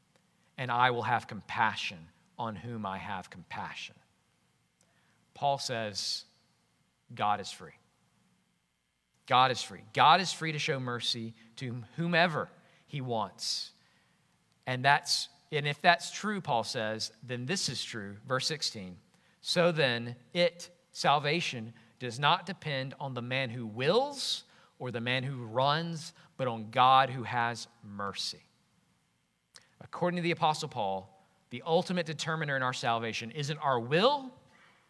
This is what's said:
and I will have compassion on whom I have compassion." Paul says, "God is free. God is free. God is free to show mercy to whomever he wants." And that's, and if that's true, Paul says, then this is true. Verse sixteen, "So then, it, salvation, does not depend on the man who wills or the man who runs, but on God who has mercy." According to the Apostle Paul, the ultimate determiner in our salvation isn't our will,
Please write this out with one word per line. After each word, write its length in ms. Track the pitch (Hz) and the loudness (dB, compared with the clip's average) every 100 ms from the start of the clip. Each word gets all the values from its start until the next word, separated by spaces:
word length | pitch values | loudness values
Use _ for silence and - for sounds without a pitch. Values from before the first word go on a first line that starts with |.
| _ _ _ _ _ - | _ _ _ _ _ -8
and 120 | 127 | -2
I 200 | 120 127 | 4 4
will 100 | 120 | 4
have 260 | 110 117 - | 0 0 -2
compassion 840 | 107 - 117 110 98 - 90 82 _ _ - | -12 -8 2 2 2 -8 -10 -18 _ _ -8
on 180 | 113 104 | -8 -6
whom 300 | 120 117 101 | -10 -8 -6
I 140 | 95 | -6
have 320 | 85 98 - | -6 -8 -10
compassion." 640 | 92 82 - 87 - - - _ _ _ _ _ _ _ _ _ _ _ _ _ | -18 -12 -10 -10 -10 -14 -16 _ _ _ _ _ _ _ _ _ _ _ _ _
Paul 240 | - 143 139 | -2 0 0
says, 680 | - 117 107 98 - - - _ _ _ _ _ _ _ _ | -2 -4 -4 -4 -4 -6 -8 _ _ _ _ _ _ _ _
"God 260 | 117 104 104 | -2 0 0
is 120 | 95 | -4
free. 260 | - 82 - _ _ _ _ _ _ _ _ _ _ _ _ _ _ - | -12 -16 -20 _ _ _ _ _ _ _ _ _ _ _ _ _ _ 2
God 240 | 127 131 | 6 6
is 100 | 120 | 4
free. 220 | - 92 107 | -6 -12 -6
God 280 | 135 135 180 | 6 8 8
is 100 | 180 | 4
free 200 | - 160 | -4 -4
to 80 | 151 | -4
show 200 | 151 135 | -2 -2
mercy 540 | 127 120 - 120 113 - - - | -4 -4 -4 -4 -6 -12 -20 -10
to 260 | 131 120 113 - | -8 -8 -10 -6
whomever 540 | 170 170 175 147 92 - _ _ _ | 2 4 4 4 -4 -10 _ _ _
he 160 | 147 | -8
wants." 680 | 127 113 98 - - - - _ _ _ _ _ _ _ _ _ - | -4 -2 -4 -6 -6 -4 -6 _ _ _ _ _ _ _ _ _ -6
And 180 | 127 135 | 2 4
that's, 440 | 143 - - - _ _ | 4 2 -2 -2 _ _
and 160 | 147 143 | -2 -2
if 140 | 143 | 4
that's 300 | 180 175 - | 4 4 0
true, 300 | - 202 202 | -6 -4 -4
Paul 220 | - 120 | 0 0
says, 480 | 107 127 110 110 - - | 0 -4 -4 -4 -6 -8
then 220 | 127 123 127 | -8 -6 -2
this 240 | 185 - | -2 -2
is 140 | 120 | -4
true. 340 | - 113 101 101 123 | -6 -8 -10 -12 -2
Verse 220 | 131 - | -2 0
sixteen, 500 | - - 110 92 87 _ _ _ _ | -2 -4 -6 -12 -16 _ _ _ _
"So 300 | - 175 175 | 0 4 4
then, 440 | 156 135 117 117 120 - | 6 2 2 -4 -10 -6
it, 360 | 175 175 - - - _ | 2 2 0 -14 -20 _
salvation, 800 | - 170 147 143 170 - 123 110 - - _ | 0 4 4 2 0 -2 -6 -10 -14 -20 _
does 200 | 123 117 | -10 0
not 260 | 143 180 185 | 2 2 0
depend 500 | 185 151 135 135 - | -10 -4 -4 -4 -8
on 140 | 143 | -6
the 80 | 123 | -6
man 300 | 120 131 131 | -4 -2 -2
who 140 | 123 113 | -4 -8
wills 760 | 107 135 220 285 277 - - - - _ _ | -2 2 4 2 -4 -4 -4 -8 -20 _ _
or 120 | 127 | -8
the 80 | 120 | -4
man 240 | 120 131 | -2 -2
who 220 | 131 131 117 | -2 -8 -4
runs, 680 | 113 139 151 170 165 - - - - | 2 2 2 -2 -8 -10 -16 -20 -4
but 120 | 127 | -4
on 240 | 113 107 | -4 -2
God 400 | 135 131 131 135 | 6 8 8 6
who 120 | 135 | 0
has 440 | 110 123 117 117 - _ | -4 0 0 -2 -10 _
mercy." 600 | 107 101 101 95 - - _ _ _ _ _ _ _ _ _ _ _ - _ _ | -14 -6 -6 -4 -8 -8 _ _ _ _ _ _ _ _ _ _ _ -20 _ _
According 360 | - - 175 175 | -16 -2 -2 0
to 60 | |
the 80 | 170 | -2
Apostle 360 | 165 160 151 147 | 2 0 0 -4
Paul, 480 | 123 98 95 95 - _ _ _ | -4 -4 -4 -8 -20 _ _ _
the 100 | 120 | -10
ultimate 460 | 170 165 - 180 160 | 0 2 2 -2 -2
determiner 500 | 151 - 160 147 135 | -6 -4 -4 -2 0
in 60 | |
our 100 | 127 | -2
salvation 560 | 127 123 117 113 107 117 | -2 0 0 -2 -6 -8
isn't 260 | 151 139 147 | -6 -6 -2
our 200 | 147 123 | 2 2
will, 540 | 120 156 240 294 262 - - _ - _ | 2 4 4 2 -4 -16 -20 _ -20 _